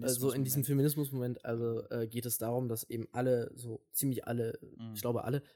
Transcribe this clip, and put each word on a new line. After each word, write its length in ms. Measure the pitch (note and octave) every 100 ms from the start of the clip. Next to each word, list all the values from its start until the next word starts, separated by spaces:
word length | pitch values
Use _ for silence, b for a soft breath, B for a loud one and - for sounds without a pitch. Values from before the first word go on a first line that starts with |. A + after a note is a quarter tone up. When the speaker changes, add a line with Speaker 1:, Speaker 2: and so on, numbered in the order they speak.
Speaker 1:
also 300 | B2 B2 C3+
in 120 | B2+
diesem 200 | C3 C#3
Speaker 2:
Feminismus-Moment. 20 | B2+
Speaker 1:
Feminismus-Moment, 760 | C#3 D3 D3 C#3 C3+ B2 A#2+ A#2+
also, 440 | A#2 A#2 A2+ -
äh, 180 | A#2+ A2+
geht 200 | A#2 A#2+
es 100 | -
darum, 320 | A2+ B2 B2+
dass 140 | A2+
eben 240 | - A#2 A2
alle, 400 | A#2 B2+ B2 A2+ B2
so 260 | A#2+ A2 _
ziemlich 360 | - C#3 A#2+ -
alle, 320 | A#2+ A2+ -
Speaker 2:
Mhm. 300 | B2 - A2+
Speaker 1:
ich 80 | G#2+
glaube 220 | A#2+ A#2
alle 180 | - C#3 b